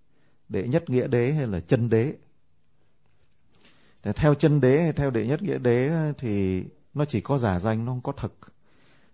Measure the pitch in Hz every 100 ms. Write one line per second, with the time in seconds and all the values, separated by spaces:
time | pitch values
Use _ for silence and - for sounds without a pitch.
0 | _ _ _ _ - 95 120 151 165 127
1 | 123 123 120 156 127 95 - 120 113 110
2 | 127 - - _ _ _ _ _ _ _
3 | _ _ _ _ _ _ - - - _
4 | 101 104 156 143 160 147 127 139 170 147
5 | 143 117 110 151 202 135 123 120 131 165
6 | 156 143 123 101 95 92 92 - _ 139
7 | 147 110 - 139 117 90 101 110 117 127
8 | 135 139 113 - - - _ - - -
9 | _